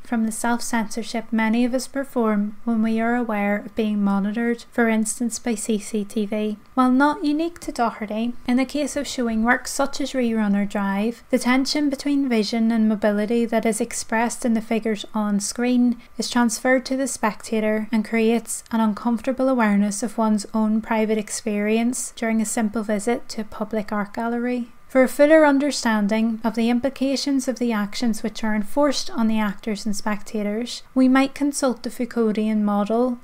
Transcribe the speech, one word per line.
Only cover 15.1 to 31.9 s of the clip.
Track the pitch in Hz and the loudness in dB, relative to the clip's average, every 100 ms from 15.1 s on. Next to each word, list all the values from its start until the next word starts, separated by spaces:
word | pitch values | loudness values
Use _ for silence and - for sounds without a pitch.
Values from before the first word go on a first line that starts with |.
on | 214 208 202 | -2 0 0
screen | - - 247 247 247 240 - - | -2 -2 2 4 2 0 -8 -8
is | - | -2
transferred | 240 240 - 262 262 254 | 0 0 2 2 2 2
to | 262 | -2
the | 262 | -4
spectator | - 214 - - 220 214 214 214 | -2 -4 -4 -4 -2 0 0 0
and | 220 208 | -2 0
creates | 226 220 233 226 - - | 2 2 2 -2 -10 -4
an | 226 | 0
uncomfortable | 220 202 240 226 269 254 262 | 2 0 0 0 -2 0 2
awareness | 247 214 202 202 202 | 2 4 4 2 -2
of | 247 - | -4 0
one's | 220 214 - | 2 0 0
own | 220 214 220 | 0 2 0
private | - 220 214 220 | 0 0 0 0
experience | 208 - 214 208 208 226 233 262 - - | -4 -6 -4 -2 0 2 0 -2 -8 -6
during | 226 226 | -2 0
a | 214 | 0
simple | 247 208 226 | 0 -2 -2
visit | 208 208 233 247 - | -2 -2 0 -2 -4
to | - | -8
a | |
public | 214 - 208 220 202 | -8 -8 -4 -4 -2
art | 208 202 | -4 -4
gallery. | - 233 240 247 247 240 - - | -4 -4 -2 -2 -4 -6 -12 0
For | 262 | 4
a | 254 | 4
fuller | - 294 320 294 | 6 8 8 8
understanding | 277 285 - 233 214 202 220 226 220 | 6 2 0 0 2 2 2 0 0
of | 233 | -2
the | 233 233 | 0 2
implications | 240 269 - 269 262 285 277 254 | 2 0 -2 -2 0 0 0 -2
of | 233 | -2
the | 240 | 0
actions | 214 202 - 240 208 | 0 -2 -2 0 0
which | 214 - | -4 -2
are | 220 214 | -2 0
enforced | - 285 294 254 - | 0 2 2 2 -2
on | 285 226 | 0 2
the | 220 | 2
actors | 208 185 226 202 | 0 -2 -6 -4
and | 220 202 | -4 -2
spectators, | 208 208 - 214 208 214 240 - - | -2 -4 -4 -4 -4 -4 -6 -10 -4
we | 262 262 | 2 4
might | 269 269 | 6 2
consult | - 285 - 269 226 | 0 -2 0 -2 -2
the | |
Foucauldian | 240 | -6